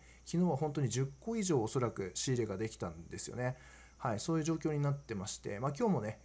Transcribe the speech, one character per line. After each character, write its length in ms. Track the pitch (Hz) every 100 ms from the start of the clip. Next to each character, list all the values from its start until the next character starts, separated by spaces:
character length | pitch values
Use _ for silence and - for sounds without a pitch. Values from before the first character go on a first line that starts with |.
| - - -
昨 160 | 170
日 80 | 180
は 60 | 131
本 160 | 151
当 80 | 147
に 60 | 127
十 240 | 117 135 -
個 160 | 226 233
以 80 |
上 180 | 185 139
お 60 | 110
そ 140 | 131
ら 100 | 117
く 200 | - 92
仕 180 | - -
入 120 | 120
れ 20 | 104
が 100 | 95
で 140 | 110
き 80 | -
た 100 | 90
ん 220 | 82 82
で 80 | -
す 100 | -
よ 80 | 117
ね。 220 | 127 131 - - - -
は 180 | 127 107
い、 40 |
そ 160 | - 160
う 20 |
い 40 |
う 20 |
状 120 | 151 156
況 160 | 160
に 80 | 147
な 120 | 143
っ 20 |
て 200 | 139 -
ま 140 | 101 95
し 120 | -
て、 200 | - 101
ま 100 | 135
あ、 40 | 139
今 120 | 233
日 40 |
も 80 | 147
ね、 180 | 104 107